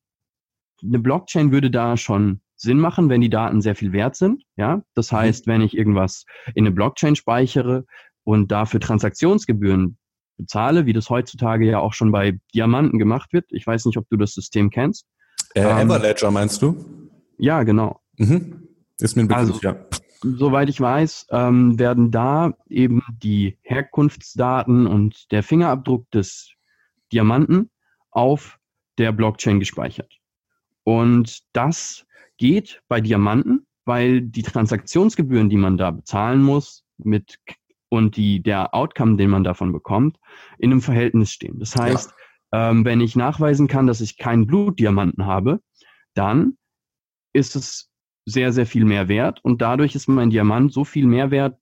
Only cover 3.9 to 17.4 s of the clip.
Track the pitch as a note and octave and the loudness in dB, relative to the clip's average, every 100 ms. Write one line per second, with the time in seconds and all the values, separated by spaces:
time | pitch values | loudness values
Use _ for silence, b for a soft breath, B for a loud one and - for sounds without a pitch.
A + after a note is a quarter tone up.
3.9 | G2 B2 - F#3 C#4 _ - G#2+ G3 - | -2 -2 -2 -2 -2 _ -6 -4 -4 -6
4.9 | - A2+ A2 A2+ A2 A#2 A2+ G#2+ G#2+ G#2+ | -6 -2 0 0 0 -2 0 0 0 0
5.9 | G2 F#2+ - - B B A2 G#2+ F2+ A#2 | 2 0 -4 -20 B B 0 0 0 -2
6.9 | - D3+ D3 - A#2+ C3 C#3+ B2 B2+ - | -2 0 0 0 0 0 0 -2 -4 -6
7.9 | b b b - G#2+ F#2+ G#2 A2 G#2+ - | b b b 0 2 2 -2 -2 -2 -2
8.9 | G#2+ G#2 - E3+ G#3 - G#2 G2+ F#2+ F#2 | -2 -2 0 0 2 0 -2 0 2 0
9.9 | - _ _ _ - - G#2 B2 E3+ C3 | -4 _ _ _ -18 -8 -4 0 2 2
10.9 | A2 - B2 B2 - A#2 A2+ A2+ G#2+ G2+ | 0 -2 -4 -4 -4 -2 0 2 0 -2
11.9 | - A2 G#2 G2+ G2 _ A2+ A2+ B2+ D3+ | 0 2 2 0 -2 _ -2 0 2 2
12.9 | A2+ G#2+ A#2+ - F3 - - - A2+ A#2 | 2 0 -2 -2 -4 -4 -8 -4 -4 -2
13.9 | A2+ - G#2+ G2+ - - A2 G2+ A#2 D3 | -4 -2 -2 -2 -6 -6 -2 0 0 -4
14.9 | - - _ B B - - G#2 A2 A2 | -4 -12 _ B B -6 0 2 2 2
15.9 | A2+ G#2+ G#2 G#2 G2+ G#2 - C#3+ F3 - | 2 0 0 0 0 -2 0 -2 -2 -10
16.9 | - - _ _ - | -20 -20 _ _ -4